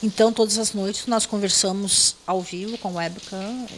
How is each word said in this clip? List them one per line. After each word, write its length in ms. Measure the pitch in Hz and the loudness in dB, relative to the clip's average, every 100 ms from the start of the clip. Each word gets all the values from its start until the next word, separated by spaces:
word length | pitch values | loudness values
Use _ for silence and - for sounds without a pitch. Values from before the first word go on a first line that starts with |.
Então 280 | 220 - 226 | -2 4 6
todas 280 | 226 220 208 | 6 2 2
as 120 | 220 | -2
noites 360 | 208 196 208 - | -2 -2 -2 0
nós 180 | 226 - | 0 0
conversamos 880 | 208 196 - 196 196 196 - - - - | 0 2 2 2 0 2 2 2 0 -2
ao 140 | 185 | -2
vivo 360 | 180 180 208 233 | -2 -6 -6 -6
com 160 | 190 | -6
webcam 720 | 175 170 185 - 190 202 254 233 | -4 -4 -6 -10 -8 -6 -6 -8